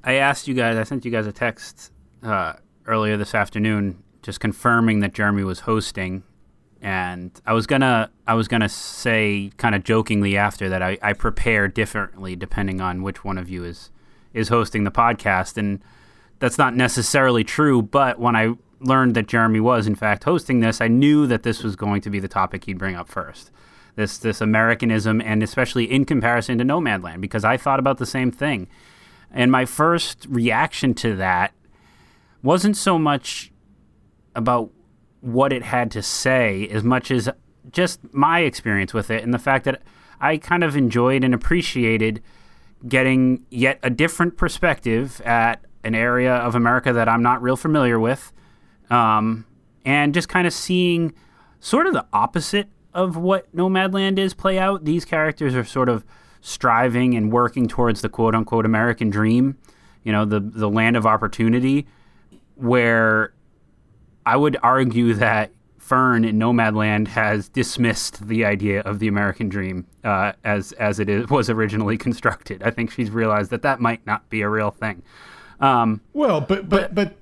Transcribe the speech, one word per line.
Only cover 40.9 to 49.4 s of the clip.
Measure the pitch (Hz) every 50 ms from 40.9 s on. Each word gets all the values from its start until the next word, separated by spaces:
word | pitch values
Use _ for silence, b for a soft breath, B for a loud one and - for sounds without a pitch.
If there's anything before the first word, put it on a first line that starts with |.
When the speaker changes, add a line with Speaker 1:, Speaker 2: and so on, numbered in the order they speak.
| 104 120 120 127 135 135 131
Speaker 1:
and | 127 123
appreciated | 117 - - 165 180 - - - 127 120 113 113 110 110 110 107 107 b b b b b b b b b b b b -
getting | 123 123 131 131 135 131 131 127 127 127 123 - _
yet | - 120 123 131 139 - -
a | 127
different | 123 117 151 165 - - 170 175 170
perspective | - - 165 - - - 170 143 - - 123 113 117 131 135 - -
at | 107 117 117 117 113 117 117 - - - - - -
an | 110 113
area | 110 117 123 123 123 123 127 127
of | 123 120 120 113
America | 123 117 117 123 127 - 135 123
that | 117 113
I'm | 110 117 117
not | 117 120 127 123
real | 120 123 131
familiar | 127 - 160 151 151 135 120 117 113
with, | 110 113 135 - - - - b b b b b b b b b b _
um, | 120 120 117 113 110 110 110 110 113 110